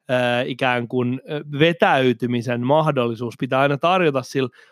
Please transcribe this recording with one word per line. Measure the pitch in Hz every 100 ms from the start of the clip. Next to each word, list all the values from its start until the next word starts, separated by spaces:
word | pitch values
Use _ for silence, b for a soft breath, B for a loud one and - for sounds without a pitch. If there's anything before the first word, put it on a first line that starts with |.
| -
ää, | 127 123 120
ikään | 143 123 131 123 120
kuin, | 127 123 131 -
ö, | 147 147 143
vetäytymisen | 165 170 196 143 131 117 120 123 123 120 123
mahdollisuus | 156 156 139 117 113 120 -
pitää | 131 135
aina | 139 143
tarjota | 170 185 160 135
sillä | 127 139 127 b b